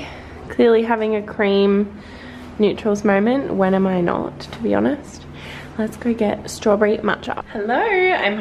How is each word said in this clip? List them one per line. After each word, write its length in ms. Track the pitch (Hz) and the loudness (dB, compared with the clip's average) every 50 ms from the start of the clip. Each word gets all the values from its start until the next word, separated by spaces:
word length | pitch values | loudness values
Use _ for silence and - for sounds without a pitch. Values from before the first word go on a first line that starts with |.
| - - - - - - - - - - | -10 -12 -14 -16 -16 -16 -16 -14 -14 -4
Clearly 360 | - - 240 233 226 220 226 | 0 4 4 6 6 6 4
having 340 | 226 233 220 220 214 214 208 | 2 0 0 0 0 0 -2
a 40 | |
cream 800 | 208 208 - - 214 202 196 196 202 202 202 202 208 202 - - - - - - - - - - - - - - | -4 -4 -2 0 2 4 4 4 4 6 4 4 2 0 -4 -10 -16 -18 -18 -18 -16 -16 -16 -16 -16 -10 -2 2
neutrals 460 | 214 202 - - - 226 208 208 - | 2 2 2 2 0 0 0 2 2
moment. 520 | 214 196 196 208 233 247 277 277 - - | 4 4 4 4 4 2 0 0 0 0
When 180 | 196 190 185 190 | 2 2 4 4
am 120 | 190 190 | 4 2
I 140 | 190 185 180 | 2 2 2
not, 400 | 175 175 - - - - - - | 2 0 0 -2 -2 -6 -8 -10
to 200 | - - - - | -12 -14 -10 -6
be 140 | 233 208 202 | -2 0 2
honest? 520 | 202 208 240 285 285 - - - - - - - - - - - - - - - - | 2 2 2 0 -2 -6 -12 -18 -18 -18 -16 -16 -16 -14 -14 -14 -14 -16 -10 -6 -6
Let's 200 | 220 220 - - | -6 -6 -6 -4
go 160 | - 240 226 | -2 -2 0
get 360 | 226 220 202 214 - - - | 2 0 0 0 -2 -6 -10
strawberry 500 | - - - 226 202 196 220 208 220 214 | -10 -2 0 2 2 4 4 2 2 2
matcha. 440 | 214 208 - - - - - - - - | 0 -2 -2 -2 -4 -6 -8 -8 -8 -8
Hello, 240 | - 233 202 220 240 | -8 -6 -4 -2 0
I'm 600 | 294 415 453 403 370 370 370 370 - - 202 208 214 | 0 0 2 2 2 2 2 2 2 0 0 -2 -2